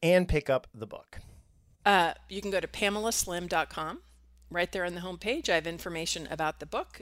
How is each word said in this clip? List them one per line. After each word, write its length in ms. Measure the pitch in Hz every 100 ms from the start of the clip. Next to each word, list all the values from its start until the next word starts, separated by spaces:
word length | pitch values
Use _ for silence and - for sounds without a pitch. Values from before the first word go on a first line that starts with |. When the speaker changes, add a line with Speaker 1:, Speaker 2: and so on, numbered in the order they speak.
Speaker 1:
and 260 | 165 180 180
pick 220 | 156 143
up 160 | 131 -
the 140 | 113 107
book? 320 | - - - - - - _ _ _ 202
Speaker 2:
Uh, 280 | 196 170 - -
you 120 | 196
can 80 | 202
go 100 | 190
to 80 | 165
pamela 440 | - 208 208 220
slim 340 | 226 - 175 180
dot 240 | 175 147
com. 300 | - 156 240 - - - - -
Right 220 | 175 180
there 140 | 190 175
on 100 | 175
the 60 |
homepage, 480 | 180 175 208 285 294
I 60 | 170
have 120 | 160
information 600 | 165 185 170 165 170 156
about 280 | 156 156 -
the 60 | 156
book. 360 | 240 339 -